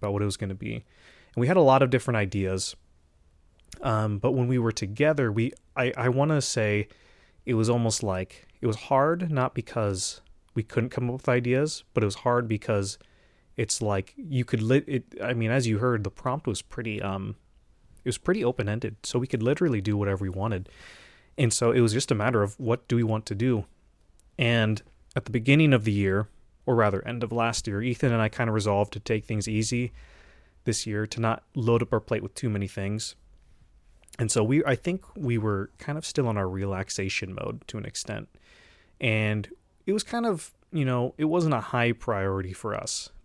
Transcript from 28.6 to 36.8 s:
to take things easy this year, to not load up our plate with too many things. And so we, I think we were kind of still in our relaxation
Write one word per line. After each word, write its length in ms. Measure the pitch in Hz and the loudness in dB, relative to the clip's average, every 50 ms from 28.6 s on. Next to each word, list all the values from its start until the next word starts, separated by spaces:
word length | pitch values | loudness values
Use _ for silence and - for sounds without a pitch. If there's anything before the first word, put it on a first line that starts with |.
| 98 107 98 101 104 - - | 2 2 2 2 2 0 -2
to 60 | 104 | -6
take 260 | - - 113 107 - | -4 -2 -2 -2 -2
things 220 | - 113 107 98 | -2 -4 -2 -2
easy 440 | 110 107 107 110 - 123 120 123 120 - - - - - - - - - - - _ _ _ - | 0 0 0 0 0 0 -2 -2 -4 -6 -12 -20 -20 -20 -20 -20 -20 -20 -20 -20 _ _ _ -4
this 240 | 120 107 - - | -2 -2 -2 -2
year, 180 | 110 104 107 110 | -4 -4 -4 -4
to 120 | 110 - 117 | -4 -2 -2
not 240 | 113 110 113 - - _ - | 0 0 0 -2 -6 _ -6
load 260 | 135 110 117 117 113 | -2 2 4 4 4
up 100 | 120 - | 4 2
our 80 | 113 107 | 0 -2
plate 240 | - - 117 104 101 | 0 0 -2 -2 -4
with 100 | - - | -6 -8
too 140 | - - 117 | -4 -4 -2
many 180 | 104 98 101 | -2 -2 -4
things. 480 | 92 - 101 95 98 104 110 - - - - - - - - - - - - - - _ - _ - - - _ - - | -4 -6 -4 -4 -4 -4 -4 -6 -8 -12 -16 -20 -20 -20 -20 -20 -20 -20 -20 -20 -20 _ -20 _ -20 -20 -20 _ -12 -6
And 140 | - 117 107 | -4 -2 0
so 120 | - 117 107 | 2 2 2
we, 200 | 113 135 156 - | 4 4 4 4
I 100 | - 170 | 2 0
think 280 | - - 175 185 185 - - - | 0 -2 -4 -4 -4 -6 -12 -10
we 200 | - 147 123 117 | -6 -2 0 0
were 340 | 113 107 107 101 95 98 - _ | 0 0 0 0 -2 -4 -6 _
kind 200 | - - - 147 | -12 -8 -8 -6
of 80 | 156 - | -6 -8
still 240 | - - 151 131 117 | -4 -2 0 0 2
in 80 | 107 | 2
our 100 | 101 95 | 0 0
relaxation 880 | 92 92 95 98 98 95 95 | -2 -2 -2 -4 -2 -4 -4